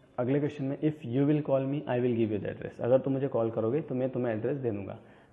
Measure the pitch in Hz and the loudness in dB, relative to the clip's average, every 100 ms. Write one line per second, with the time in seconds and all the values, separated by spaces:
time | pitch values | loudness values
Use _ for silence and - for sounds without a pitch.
0 | _ - 123 143 147 - 135 147 156 151 | _ -4 0 0 0 -2 -6 -2 -2 -2
1 | 117 127 143 151 147 135 135 147 - 123 | -2 2 4 4 2 0 2 -2 -2 2
2 | 123 113 107 104 - - - - 117 131 | 2 2 2 0 -4 -6 -10 -4 4 4
3 | 135 135 135 113 113 110 110 143 131 127 | 4 0 0 0 0 0 0 0 -2 -2
4 | 127 123 123 110 120 143 120 101 98 - | -2 -2 -2 -2 -2 -2 -2 -4 -8 -12
5 | - - - | -18 -20 -14